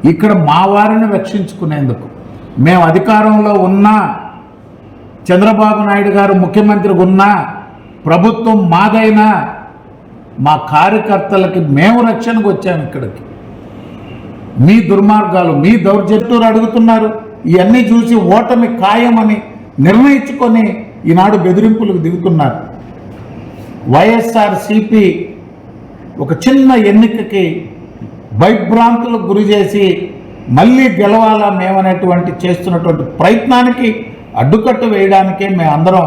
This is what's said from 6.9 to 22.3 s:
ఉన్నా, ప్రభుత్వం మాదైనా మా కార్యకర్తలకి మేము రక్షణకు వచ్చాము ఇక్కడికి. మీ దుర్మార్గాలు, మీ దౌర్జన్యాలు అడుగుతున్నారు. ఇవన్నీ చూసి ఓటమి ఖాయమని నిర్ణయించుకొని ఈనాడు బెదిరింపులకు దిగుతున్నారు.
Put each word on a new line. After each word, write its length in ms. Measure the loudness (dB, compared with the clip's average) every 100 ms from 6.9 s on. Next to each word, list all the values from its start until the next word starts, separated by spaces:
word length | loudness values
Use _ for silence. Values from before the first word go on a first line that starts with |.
| 2
ఉన్నా, 280 | 2 4 2 0 -4 -12 -18 -20 -20 -10 -2
ప్రభుత్వం 520 | 2 2 0 0 0 2
మాదైనా 580 | 2 2 2 2 2 2 0 -4 -12 -18 -20 -20 -20 -20 -20 -20 -4
మా 140 | -2 -2 0
కార్యకర్తలకి 920 | 0 2 0 -2 -4 0 -2 0 -2
మేము 400 | 0 2 2 2 0
రక్షణకు 400 | -2 -2 -2 -2
వచ్చాము 340 | -2 -4 -6
ఇక్కడికి. 380 | -6 -10 -10 -12 -18 -20 -20 -20 -20 -20 -20 -20 -20 -18 -18 -18 -14 0
మీ 120 | 4 4 4
దుర్మార్గాలు, 640 | 2 2 2 0 0 0
మీ 200 | 0 2 2
దౌర్జన్యాలు 680 | 2 0 2 -2 0 2 2
అడుగుతున్నారు. 640 | 2 0 2 2 2 0 -6 -14 -12 -2
ఇవన్నీ 340 | 0 4 2
చూసి 360 | 4 2 2 0
ఓటమి 520 | 2 0 2 0 0
ఖాయమని 680 | 0 0 2 2 2 2 -2 -6 -18 -16 0
నిర్ణయించుకొని 1040 | 2 4 4 2 -2 -4 0 2 0 -4 -12 -8 0
ఈనాడు 320 | 2 4 2
బెదిరింపులకు 600 | 0 2 2 2 0 -2
దిగుతున్నారు. 600 | -4 -4 -2